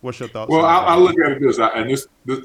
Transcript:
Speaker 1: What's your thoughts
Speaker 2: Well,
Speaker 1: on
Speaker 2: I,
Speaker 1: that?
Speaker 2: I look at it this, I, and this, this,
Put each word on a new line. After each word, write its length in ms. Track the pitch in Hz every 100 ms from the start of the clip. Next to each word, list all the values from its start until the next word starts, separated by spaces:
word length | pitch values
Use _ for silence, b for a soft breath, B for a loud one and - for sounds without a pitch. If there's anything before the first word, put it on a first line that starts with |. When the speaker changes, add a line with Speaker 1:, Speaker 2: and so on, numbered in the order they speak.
Speaker 1:
What's 180 | 127 120
your 80 | 120
thoughts 220 | 113 107
Speaker 2:
Well, 100 | 160
Speaker 1:
on 40 | 165
Speaker 2:
I, 140 | 170
Speaker 1:
that? 80 | 180
Speaker 2:
I 60 | 175
look 180 | 180 165
at 80 | 147
it 80 | 139
this, 180 | 139 117
I, 100 | 110
and 180 | 113 117
this, 180 | 135 - _ 123
this, 140 | 131